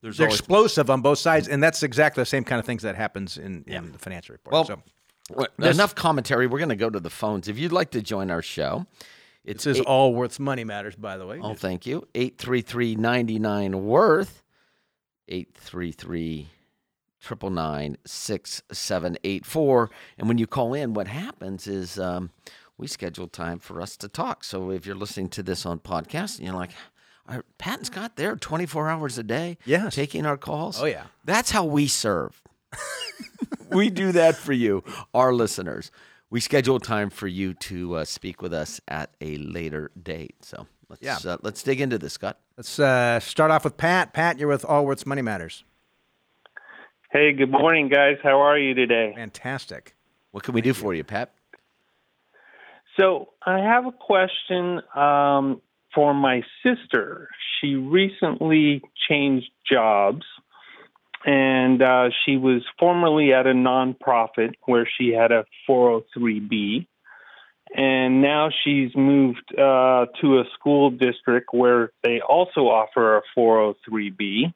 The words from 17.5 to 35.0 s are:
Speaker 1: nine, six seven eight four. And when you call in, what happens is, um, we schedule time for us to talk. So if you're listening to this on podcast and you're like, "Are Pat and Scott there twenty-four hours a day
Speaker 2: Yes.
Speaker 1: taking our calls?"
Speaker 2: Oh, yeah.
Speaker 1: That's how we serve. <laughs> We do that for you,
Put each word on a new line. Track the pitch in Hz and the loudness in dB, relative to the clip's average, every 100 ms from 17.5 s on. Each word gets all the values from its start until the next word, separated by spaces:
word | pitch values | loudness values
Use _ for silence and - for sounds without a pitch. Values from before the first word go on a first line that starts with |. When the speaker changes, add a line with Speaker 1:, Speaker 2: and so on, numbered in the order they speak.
Speaker 1:
nine, | 90 80 73 73 - | -4 -4 -6 -8 -10
six | - - - 101 - - _ | -14 -14 -8 -8 -10 -16 _
seven | 92 - 95 87 85 | -12 -6 -4 -4 -6
eight | 95 95 - | -6 -8 -6
four. | 160 143 127 113 - - _ | -2 2 2 0 -6 -20 _
And | 107 | -2
when | 120 | -2
you | 110 | -2
call | - 120 | -4 -4
in, | 139 131 | -4 -6
what | 107 95 | -6 -8
happens | 123 220 - 95 95 101 | -10 -12 -14 -14 -12 -10
is, | 98 90 98 | -10 -10 -8
um, | 92 90 90 _ - - _ _ | -6 -6 -10 _ -20 -20 _ _
we | 135 | -14
schedule | - 90 82 90 | -12 -12 -12 -16
time | - 85 85 | -10 -10 -10
for | - 90 | -12 -14
us | 92 - | -14 -14
to | 101 | -16
talk. | - 247 - | -10 -10 -10
So | - 95 92 | -10 -10 -8
if | 95 | -8
you're | 87 95 | -10 -12
listening | 101 - 92 | -10 -10 -10
to | - | -10
this | 95 87 | -8 -8
on | 90 85 | -6 -10
podcast | - 85 80 151 202 - | -8 -8 -8 -10 -10 -12
and | 92 | -12
you're | 92 | -10
like, | 87 - - _ _ _ _ | -12 -16 -20 _ _ _ _
"Are | 123 - _ | -16 -16 _
Pat | 185 - | -12 -10
and | - | -12
Scott | 190 196 - | -12 -14 -8
there | 170 | -8
twenty-four | 220 - 156 175 156 156 | -6 -8 -6 -6 -6 -4
hours | 160 147 120 | -4 -6 -8
a | |
day | 110 123 170 170 | -6 -6 -6 -10
Speaker 2:
Yes. | - 160 208 | -2 -2 0
Speaker 1:
taking | - 143 165 151 | -4 -6 -4 -4
our | 139 | -6
calls?" | - 151 160 - | -6 -8 -8 -4
Speaker 2:
Oh, | 147 | -4
yeah. | 85 - _ | -6 -12 _
Speaker 1:
That's | 147 208 247 | -4 -2 0
how | 220 | -2
we | 165 147 143 | 0 0 0
serve. | - 110 90 58 _ _ _ _ | 0 0 -2 -4 _ _ _ _
<laughs> | - 571 554 466 - 240 _ - 285 - | -14 -12 -12 -12 -14 -20 _ -10 -10 -4
We | 185 214 | 0 0
do | 180 190 | 0 0
that | 175 165 | 4 4
for | 160 - | 2 -2
you, | 131 117 98 - - | 0 0 -2 -4 -18